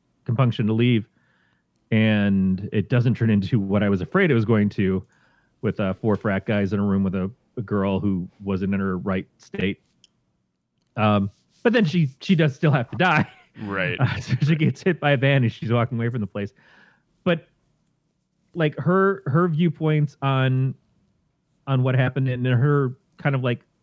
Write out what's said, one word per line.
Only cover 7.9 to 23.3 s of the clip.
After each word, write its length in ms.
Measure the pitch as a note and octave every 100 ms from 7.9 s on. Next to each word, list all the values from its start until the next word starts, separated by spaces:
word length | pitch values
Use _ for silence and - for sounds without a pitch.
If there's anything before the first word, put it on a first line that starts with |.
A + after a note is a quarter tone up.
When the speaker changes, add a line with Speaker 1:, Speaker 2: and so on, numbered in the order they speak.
| F#2+
Speaker 1:
who 300 | G2+ F#2+ F2+ -
wasn't 300 | G2+ F#2+ F#2+
in 40 | G2
her 180 | G2 F#2
right 280 | F2+ F#2+ - _
state. 420 | - G2 F#2+ - _ _ _ _ _ _ _ _ _ _ _ -
Um, 340 | G#2+ G#2 G2+ - _ _
but 100 | A#3
then 120 | A#3
she, 260 | E3 F3+ C#3+ -
she 140 | - E3+
does 180 | D3+
still 160 | - D#3
have 160 | C#3 A#2
to 60 | G#2
die. 320 | F3+ D#3 - - _ -
Speaker 2:
Right. 360 | G#2 G2 F2+ F2
Speaker 1:
<laughs> 20 |
Uh, 200 | A#2+ F#2+
so 140 | - B2
she 120 | C#3+
gets 280 | D#3+ C#3+ -
hit 180 | F#3+ D#3+
by 120 | D3
a 40 | C#3
van 260 | C3+ C3+
as 80 | A#2+
she's 220 | - B2+
walking 260 | A#2+ A#2 A#2
away 100 | A#2+
from 100 | A2+
the 60 | G2
place. 260 | G#2 G2+ - _ _ _ _ _ _
But, 240 | F#3 E3 - _ _ _ _ _ _ _ _ _ _
like, 220 | F3 D3+ D3+
her, 440 | C#3 F#3 G3 G3 -
her 220 | D#3 F3+
viewpoints 680 | D#3 F3 - D#3 D#3 D3 -
on, 520 | C3+ C3+ C3 C3 C3 - _ _ _ _ _ _ _ _ -
on 160 | C3
what 120 | C3 B2+
happened 320 | B2+ C#3 C3
and 160 | B2+ B2+
her 500 | B2 D3 C#3+ C3 B2+ _ -
kind 160 | D3